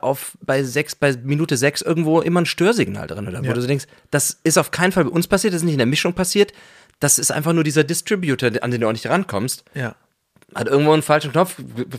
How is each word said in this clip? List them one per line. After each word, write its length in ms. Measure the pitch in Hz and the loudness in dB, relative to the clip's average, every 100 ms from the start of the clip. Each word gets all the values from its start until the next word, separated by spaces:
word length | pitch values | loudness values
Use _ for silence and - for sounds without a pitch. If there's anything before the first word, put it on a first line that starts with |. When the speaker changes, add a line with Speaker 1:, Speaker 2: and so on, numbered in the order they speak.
Speaker 1:
auf, 360 | 131 135 - - | -2 -4 -8 -10
bei 220 | - 135 | -2 -2
sechs, 320 | 135 131 147 - | 0 -4 -4 0
bei 200 | 143 127 | 0 0
Minute 320 | 127 147 160 123 | -2 -2 0 2
sechs 260 | 139 - | 0 0
irgendwo 380 | - 165 156 160 | -2 0 4 2
immer 200 | 165 175 | 4 2
ein 40 | 170 | 0
Störsignal 600 | - 180 233 117 101 - | 2 2 2 0 -4 -8
drin, 200 | 87 98 | -8 -8
oder 140 | 92 | -4
wo 20 | 131 | -2
Speaker 2:
Ja. 80 | |
Speaker 1:
du 80 | 120 | -2
so 60 | 127 | 0
denkst, 180 | 139 - _ _ | -2 -4 _ _
das 300 | 147 - - | -2 -2 -2
ist 140 | 165 185 | 0 2
auf 140 | - | 0
keinen 200 | - 185 | 0 0
Fall 140 | 190 143 | 2 0
bei 60 | |
uns 160 | 170 175 | 0 0
passiert, 260 | 196 214 | 0 0
das 80 | 175 | 0
ist 40 | 170 | 0
nicht 100 | 143 | 2
in 40 | |
der 80 | 120 | 2
Mischung 260 | 151 175 | 2 -2
passiert, 380 | 180 180 202 202 - - - _ _ | -2 0 2 2 0 -20 -20 _ _
das 180 | 143 - | 0 2
ist 120 | 135 | 0
einfach 220 | 147 151 | -2 0
nur 100 | 170 | 2
dieser 200 | 156 147 | 2 2
Distributor, 640 | 139 170 - 202 170 127 123 113 | 2 -2 -2 -2 0 0 0 0
an 100 | 123 | -2
den 100 | 120 | 0
du 60 | 110 | 0
auch 40 | |
nicht 160 | 113 113 | -2 -2
rankommst. 560 | 170 190 101 127 - _ | -2 0 -4 -4 -6 _
Speaker 2:
Ja. 220 | 147 117 - _ _ _ _ _ | -8 -8 -10 _ _ _ _ _
Speaker 1:
Hat 140 | - 110 | -6 0
irgendwo 240 | 139 151 | 2 4
einen 100 | 156 | 4
falschen 300 | - 151 147 | 4 0 2
Knopf, 240 | 156 185 - 127 117 127 | 0 0 -4 -12 -10 -10